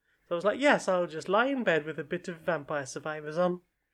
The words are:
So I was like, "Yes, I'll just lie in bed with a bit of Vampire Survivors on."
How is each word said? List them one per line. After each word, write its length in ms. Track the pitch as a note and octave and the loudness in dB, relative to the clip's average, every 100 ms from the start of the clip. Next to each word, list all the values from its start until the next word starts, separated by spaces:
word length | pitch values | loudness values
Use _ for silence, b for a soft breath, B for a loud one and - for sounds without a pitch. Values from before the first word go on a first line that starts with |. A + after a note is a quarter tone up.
| _ _ - | _ _ -6
So 60 | |
I 20 | E3+ | 0
was 80 | |
like, 160 | F#3+ A#3 | 0 2
"Yes, 260 | C#4+ C4+ - | 4 4 4
I'll 200 | F#3 E3+ | 0 0
just 200 | D#3 F3 | -4 0
lie 180 | G3+ C4 | 2 2
in 180 | C4+ | 2
bed 200 | G3 D#3+ | 2 2
with 140 | D3+ D#3 | 0 -8
a 60 | |
bit 240 | C#3+ F3 F#3 | -6 -6 -8
of 100 | E3 | -6
Vampire 480 | - D#3 C#3 D3+ C3 | -2 -2 -2 -6 -6
Survivors 520 | D#3 D#3 D3+ D3+ D#3 | -8 -8 -8 -6 0
on." 220 | F3+ F3+ _ _ _ | 0 0 _ _ _